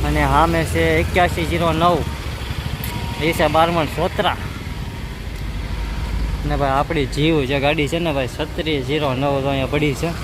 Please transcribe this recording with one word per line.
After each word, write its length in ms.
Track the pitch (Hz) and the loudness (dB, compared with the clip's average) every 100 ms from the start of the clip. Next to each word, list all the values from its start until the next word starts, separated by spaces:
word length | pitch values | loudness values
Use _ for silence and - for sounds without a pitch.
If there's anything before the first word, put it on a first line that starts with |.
| 147 | 0
અને 160 | 151 143 | 2 4
સામે 280 | 143 165 165 156 | 6 4 4 2
છે 100 | 165 165 160 | 2 2 2
એક્યાસી 440 | 175 180 175 - 156 | 2 2 2 2 -2
ઝીરો 180 | 165 170 | 0 0
નવ, 260 | 160 175 165 - - - - - - - - - - - - | 4 4 2 -2 -6 -8 -8 -6 -6 -6 -6 -6 -6 -6 -2
એ 100 | 151 165 | -2 2
છે 80 | 156 156 | 4 6
બારમણ 320 | 165 170 147 - | 4 4 0 0
સોત્રા. 400 | 180 - 180 113 - - - - - - - - - - - - - - - - - - - - 147 | -2 0 0 0 -6 -8 -8 -8 -8 -8 -10 -8 -8 -8 -6 -6 -6 -4 -4 -4 -4 -2 -2 -2 0
ને 60 | 147 | 0
ભાઈ 160 | 139 135 | 2 2
આપણી 280 | 147 165 131 | 2 0 0
જીવ 220 | 139 151 160 127 | 2 2 2 2
જે 100 | 143 | 2
ગાડી 240 | 139 156 143 | 2 2 0
છે 60 | 165 | 0
ને 120 | 170 139 | 0 0
ભાઈ 180 | 127 - | -2 -4
છત્રીસ 460 | 147 - 156 147 127 | -6 -4 -2 -2 0
ઝીરો 200 | 151 147 | 0 0
નવ 200 | 127 143 139 | 0 0 0
તો 60 | 135 | 0
અહીંયા 240 | 139 127 | 0 0
પડી 200 | 147 147 131 | 0 0 0
છે. 100 | 165 165 | -4 -4